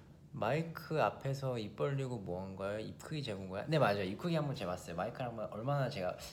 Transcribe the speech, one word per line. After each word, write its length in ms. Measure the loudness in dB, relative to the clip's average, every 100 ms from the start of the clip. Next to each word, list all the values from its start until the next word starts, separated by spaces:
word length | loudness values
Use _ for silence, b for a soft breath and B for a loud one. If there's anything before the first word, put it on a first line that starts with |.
| B B -12
마이크 680 | -2 2 2 0 -4 -2 4
앞에서 560 | 4 4 -2 -2 0 0
입 160 | -2
벌리고 440 | 0 0 2 0 -2
뭐 240 | -2 -4
한 120 | -4
거야? 240 | -4 -2 -2
입 200 | -4 -8
크기 200 | -6 -6
재본 260 | -4 -4 -4
거야? 160 | -4 2
네, 120 | 6
맞아요. 240 | 6 6
입 160 | 2 0
크기 180 | 0 2
한번 180 | 2
재봤어요. 400 | 0 -2 -2 -4
마이크를 320 | -2 -2 -2 -4
한번 240 | -4 -6
얼마나 360 | -4 0 2 2
제가 280 | 0 -2 -2 B